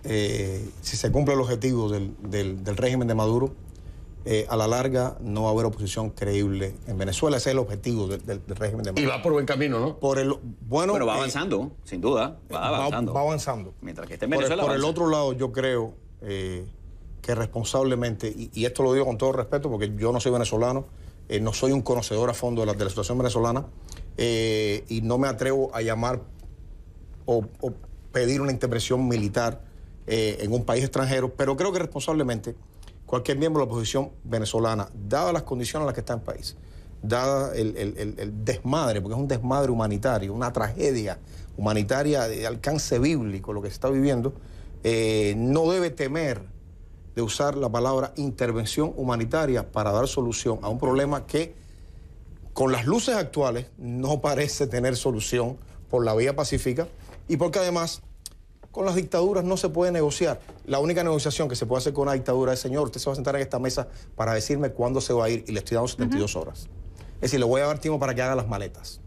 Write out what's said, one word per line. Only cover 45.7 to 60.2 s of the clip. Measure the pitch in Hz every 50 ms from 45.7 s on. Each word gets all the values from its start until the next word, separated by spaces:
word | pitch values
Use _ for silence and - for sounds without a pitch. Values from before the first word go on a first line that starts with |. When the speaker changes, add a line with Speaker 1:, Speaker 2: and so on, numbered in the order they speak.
| 185 190 175 170
Speaker 1:
temer | 139 - 147 131 139 165 165 143 120 98 95 - - - - - - - - - - - - - -
de | -
usar | 117 110 - - 147 143 143
la | 143 135 120
palabra | 110 120 120 131 135 131 135 131 -
intervención | - 143 139 120 - 131 120 113 113 113 110 - - 151 160 -
humanitaria | - 135 123 120 113 113 113 160 160 160 139 127 117 101 -
para | - 110 107 104
dar | 101 107 127
solución | 131 - - 127 120 110 - - 127 113 107 92
a | 101
un | 113 123
problema | 139 131 127 135 143 143 147 135 -
que, | - - 147 165 165 - - - - - - - - - - - - - - - - - - - - -
con | - 131 131
las | 131 120 117
luces | 131 185 240 226 - 240
actuales, | 214 175 139 - 151 139 131 113 120 123 - -
no | - 131 120 120 123 127 135 151 143
parece | - 151 139 127 147 143 - - 147
tener | 120 107 120 123 131 127
solución | 120 - 139 123 107 101 - - 123 120 120 131 - - - - - - -
por | - 127 117
la | 117 107
vía | 113 120 135 143
pacífica | 147 147 - 143 127 - 131 123 135 165 170 - - - - - - -
y | - 170
porque | 139 170 170 151 202
además | 185 180 175 170 165 165 - - - - - - - - - - - - - - - -
con | - - 190
las | 190 175
dictaduras | 185 180 - - 170 175 196 202 185 170
no | 180 190
se | 185 -
puede | 180 151 170 180 180
negociar. | 175 170 151 147 143 -